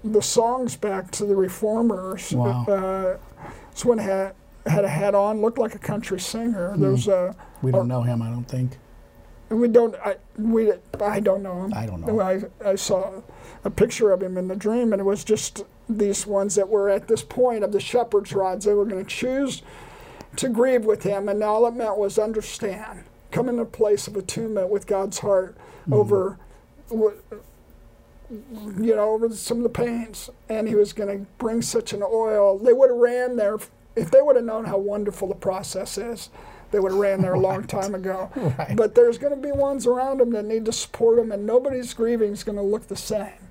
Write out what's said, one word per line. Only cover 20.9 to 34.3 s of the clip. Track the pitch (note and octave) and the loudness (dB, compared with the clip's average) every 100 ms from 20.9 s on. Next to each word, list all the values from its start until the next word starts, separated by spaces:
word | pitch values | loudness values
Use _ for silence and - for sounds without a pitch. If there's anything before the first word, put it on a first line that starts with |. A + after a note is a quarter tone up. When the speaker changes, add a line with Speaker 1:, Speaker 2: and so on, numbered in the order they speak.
| G#3 | 0
Speaker 1:
him, | - G3 G3+ | 0 -2 -2
and | G3+ | -2
all | G#3+ A3 A#3+ | 0 2 2
it | |
meant | A#3+ A3 G3+ | 2 -4 -2
was | G3+ A3 | 0 0
understand, | G#3+ G#3+ G#3 - G#3+ F#3 G#3+ F#3 - - - | 0 -4 -6 -8 -8 -8 -14 -16 -20 -20 -6
come | B3+ B3+ | -4 -2
in | A#3+ | -2
a | |
place | A3+ - G#3+ G3+ - | -4 0 2 2 0
of | G#3 | -8
attunement | F#3 - A3+ G3+ F#3 | -6 -6 -4 -2 0
with | G3 - | -2 0
God's | G3 F#3+ - | -2 -2 -4
heart | G#3 F#3+ F#3 - - - | 2 2 2 -12 -20 -10
Speaker 2:
Mm-hmm. | - | 2
Speaker 1:
over, | C3 G3 G3+ F#3 - - - _ - - | 4 6 4 2 -6 -20 -20 _ -20 -8
w-, | A3 G#3+ - - - - - - - - - - - - A3 C4+ A3 G#3+ F#3+ | 0 0 0 -18 -20 -20 -20 -20 -20 -20 -20 -20 -20 -18 -16 -16 -14 -10 -2
you | A3+ | 2
know, | G#3+ G#3+ | 2 2
over | A3 A3+ | 2 -2
some | G#3+ - A#3 | -4 -4 -2
of | |
the | A#3 | -2
pains, | A#3 A#3+ A#3 A3+ - - - - | -2 -4 -4 -8 -14 -18 -20 -6
and | A3 A3 | -4 2
he | |
was | G#3 G3+ | 2 2
gonna | - G3+ G3+ G3 - | 0 -6 -6 -10 -6
bring | A3+ A#3 | -2 -2
such | A#3 A#3 A3+ | -4 -8 -8
an | G#3 | -6
oil. | G3+ A3+ A3 G#3+ G3+ G3 | -2 0 0 4 4 4
They | A#3 | 4
would | B3 C4 | 6 6
have | A#3+ | 6
ran | A#3+ B3 B3 | 2 2 -2
there | A#3+ G3+ G#3+ - _ - | 0 0 -2 -10 _ -8
if | - D#3+ | -6 6
they | C4+ | 6
would | D4 | 8